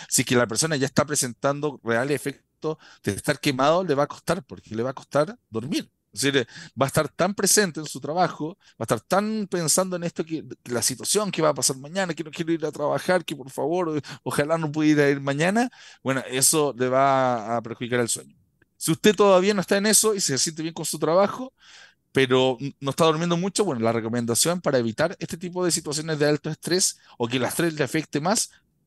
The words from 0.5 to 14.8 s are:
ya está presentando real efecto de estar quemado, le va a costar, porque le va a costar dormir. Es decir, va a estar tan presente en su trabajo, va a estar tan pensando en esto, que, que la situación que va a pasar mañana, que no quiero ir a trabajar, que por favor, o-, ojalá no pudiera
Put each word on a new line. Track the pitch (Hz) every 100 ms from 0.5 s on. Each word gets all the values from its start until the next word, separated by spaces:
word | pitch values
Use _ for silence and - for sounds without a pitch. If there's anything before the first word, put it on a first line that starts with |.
| 110 156 147
ya | 131
está | - 143
presentando | 147 127 113 139 143 147 127
real | 110 117 139
efecto | 139 139 135 _ _ 160 156 - -
de | -
estar | 98 - 147
quemado, | 151 131 139 170
le | 185
va | 139
a | 143
costar, | - - 175
porque | - 90 -
le | 107
va | 127
a |
costar | 135 - 139 156 240 _
dormir. | 110 127 277 - _ _
Es | 101
decir, | 135 139 117 - - -
va | 135
a |
estar | - 147
tan | - 175 202
presente | 196 - 196 156
en | 151
su | 135
trabajo, | 143 165 165 - 151 190 _
va | -
a |
estar | 113 120
tan | - 185 214 220 202
pensando | 180 160 - 190 180
en |
esto, | 170 - 165
que, | 160 123 -
que | -
la | 120
situación | - 127 110 202 208
que | 170
va | 156
a |
pasar | 135 127 131
mañana, | 143 185 185 156
que |
no | 160
quiero | 143 160
ir | 165 156
a |
trabajar, | 143 147 139 - 185
que | - 147
por | 131
favor, | - 139 175 170
o-, | 151 - 135
ojalá | - 135 147 165
no | 160
pudiera | 147